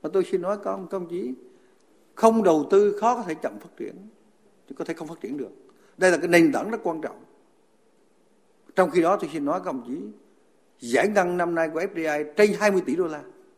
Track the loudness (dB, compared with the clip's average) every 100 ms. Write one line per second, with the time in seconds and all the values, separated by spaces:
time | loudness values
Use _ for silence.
0 | -2 -2 0 -2 -2 -4 -6 -8 -6 -8
1 | -8 -8 -8 -10 -16 _ _ _ _ _
2 | _ 4 4 6 4 4 4 4 4 2
3 | 0 0 -4 -6 -8 -10 -20 _ -14 -14
4 | -20 _ _ _ _ _ _ -12 -8 -8
5 | -10 -12 -10 -8 -10 -12 -20 _ _ 0
6 | 2 4 4 6 6 4 -4 -6 -6 -6
7 | -10 -14 -20 _ _ _ _ _ _ _
8 | _ _ _ _ _ _ _ 0 2 4
9 | 2 0 -2 -6 -4 -4 -4 -8 -10 -12
10 | -12 -16 _ _ _ _ _ _ -2 0
11 | 2 2 0 0 -2 -2 -2 -2 -6 -4
12 | -4 -4 -6 4 4 4 2 2 0 -2
13 | -4 -6 -14 -20 _